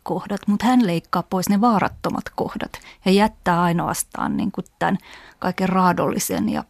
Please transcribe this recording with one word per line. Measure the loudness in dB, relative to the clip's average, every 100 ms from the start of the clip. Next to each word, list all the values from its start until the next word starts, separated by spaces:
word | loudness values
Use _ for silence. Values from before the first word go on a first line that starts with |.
kohdat, | -6 -6 -6 -8 -2
mut | 0
hän | 4 4 4
leikkaa | 0 -2 -4
pois | -2 -2 0
ne | 2
vaarattomat | 4 2 0 -2 -6 -4 -8 -6
kohdat | -6 -6 -10 -12 -20 -6 2
ja |
jättää | 4 4 0 0 2
ainoastaan | 2 2 0 -4 -6 -6 -4 -2
niin | -2
kuin | -4 -10 -4
tän | -2 -2 -4 -20 -20 -6
kaiken | -4 -2 0
raadollisen | 2 2 2 0 -2 -2 -2 -2
ja | -4 -6